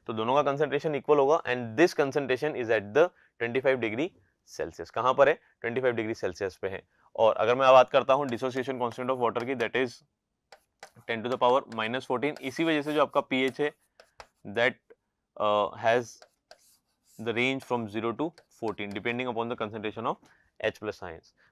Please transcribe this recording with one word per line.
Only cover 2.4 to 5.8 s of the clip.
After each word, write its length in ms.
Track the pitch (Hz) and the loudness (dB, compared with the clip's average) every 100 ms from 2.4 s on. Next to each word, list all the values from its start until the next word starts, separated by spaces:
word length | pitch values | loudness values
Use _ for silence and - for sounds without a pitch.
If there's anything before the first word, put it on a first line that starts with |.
| 151 127 | -2 -4
is 140 | 113 110 | 0 0
at 140 | 101 | 2
the 160 | 117 175 _ _ - | 2 2 _ _ -8
twenty 240 | 117 123 131 | -4 -2 0
five 160 | 131 | 0
degree 280 | 113 110 175 _ _ _ _ - | 0 -4 -6 _ _ _ _ -10
Celsius। 300 | 78 82 82 | -10 -10 -10
कहाँ 240 | - 123 | -2 0
पर 160 | 131 139 | 4 4
है, 100 | 165 _ _ | 4 _ _
ट्वेंटी 200 | 113 120 | -6 -2